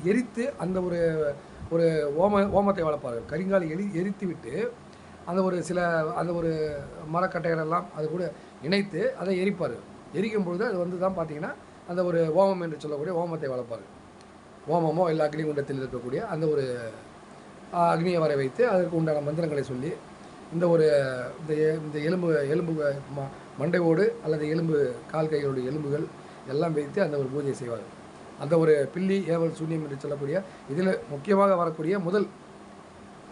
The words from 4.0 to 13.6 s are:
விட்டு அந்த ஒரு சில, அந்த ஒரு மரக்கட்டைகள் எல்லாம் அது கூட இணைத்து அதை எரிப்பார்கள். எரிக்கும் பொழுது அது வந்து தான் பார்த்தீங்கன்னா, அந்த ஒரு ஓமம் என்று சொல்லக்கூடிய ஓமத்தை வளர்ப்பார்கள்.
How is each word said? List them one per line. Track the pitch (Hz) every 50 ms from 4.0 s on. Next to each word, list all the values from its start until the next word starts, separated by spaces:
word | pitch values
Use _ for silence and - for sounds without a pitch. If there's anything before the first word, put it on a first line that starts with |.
| 185 202 196 - 208
விட்டு | 180 151 - - 117 131 180 226 240 - - - - - - - - - - -
அந்த | - 175 190
ஒரு | 190 185 180 175
சில, | 160 165 175 180 175 170 170 160 156 156
அந்த | 160 165 165 170
ஒரு | 175 170 165 165 160 156 156 151 147 143 139 143 - - 165 156 160
மரக்கட்டைகள் | 175 185 185 185 170 160 170 165 160
எல்லாம் | 160 156 165 175 175 - -
அது | 156 151 151
கூட | 156 180 180 160 - - - - - -
இணைத்து | 127 151 190 202 202 202 - 160 214 262 -
அதை | - 175 190 196 180 185
எரிப்பார்கள். | 208 185 175 165 131 117 - - - - - - - -
எரிக்கும் | 151 202 226 214 208 190
பொழுது | 170 175 175 220
அது | 254 202 180
வந்து | 175 180 180 175
தான் | 180 190 190 175
பார்த்தீங்கன்னா, | 165 156 151 147 175 247 - - - - - - - -
அந்த | 175 180 180
ஒரு | 180 170 165 165 160 156
ஓமம் | 180 196 196 190 180
என்று | 170 165 151 139
சொல்லக்கூடிய | - 151 147 139 151 185 185
ஓமத்தை | 165 175 175 165 156 151
வளர்ப்பார்கள். | 135 127 123